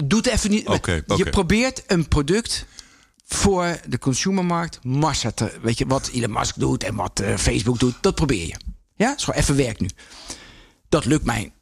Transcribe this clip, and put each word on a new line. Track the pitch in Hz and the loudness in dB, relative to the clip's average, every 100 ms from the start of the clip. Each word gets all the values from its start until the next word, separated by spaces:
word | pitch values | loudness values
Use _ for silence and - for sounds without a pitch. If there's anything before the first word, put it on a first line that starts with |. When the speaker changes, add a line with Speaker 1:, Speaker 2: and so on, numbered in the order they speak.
| 139 | 0
Speaker 1:
Doe | 214 | 2
het | 247 | 2
even | 214 214 | 0 2
niet. | 208 - | 0 0
Speaker 2:
Oké, | 98 - | -2 0
Speaker 1:
Je | 85 - | -2 0
Speaker 2:
oké. | 101 185 | 0 2
Speaker 1:
probeert | - 175 208 254 254 - | 2 2 2 2 -2 -2
een | 180 156 | 0 2
product | 147 143 202 233 - - - - _ _ _ - | 2 2 0 0 -6 -10 -18 -20 _ _ _ -8
voor | - 202 185 175 165 - | 0 2 4 0 -2 -6
de | 127 | -4
consumermarkt | - 123 190 190 175 170 170 - | -2 0 0 0 2 0 -4 -8
massa | 123 135 156 135 113 | -2 0 2 0 -2
te, | - 107 - | -2 -4 -2
weet | 113 117 | -2 0
je, | 131 | 0
wat | 135 - | 0 -2
Elon | 127 117 | -2 -2
Musk | 117 123 - | -2 -4 -2
doet | 135 131 | 0 0
en | - 104 | -2 -4
wat, | 95 - | -4 -4
eh, | 101 104 | -2 0
Facebook | - - 107 120 | 0 0 0 2
doet, | 123 120 | 0 2
dat | 196 185 | 0 2
probeer | 156 113 80 | 0 0 -4
je. | - - - _ - | -10 -12 -16 _ -2
Ja, | 233 | 0
dat | 294 | 0
is | |
gewoon | - - | -2 0
even | - 139 | 2 2
werk | 127 104 | 0 -2
nu. | 92 - - - - - - - - _ _ | -6 -6 -18 -18 -16 -16 -18 -20 -20 _ _
Dat | 156 104 | 0 4
lukt | 147 - | 2 2
mij | 113 - - | -2 -6 -12